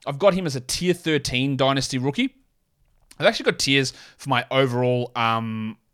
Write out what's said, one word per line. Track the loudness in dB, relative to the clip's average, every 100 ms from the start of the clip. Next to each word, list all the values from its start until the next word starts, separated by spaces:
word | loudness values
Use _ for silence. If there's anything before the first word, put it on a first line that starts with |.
| -10
I've | 2
got | 2
him | 2 -2
as |
a | -6
tier | -6 -2 0
thirteen | 0 0 -2 0 -2 0 2
dynasty | 2 0 -2 -2
rookie. | -2 -2 -4 -6 _ _ _ _ _ _ _ 0
I've | 0
actually | 2
got | -2 0
tiers | 2 2 2 -6 -20 _
for | -2
my | -2 2
overall, | 2 2 2 0 0 -2
um, | -2 0 0 -2 -6 -8 -10 _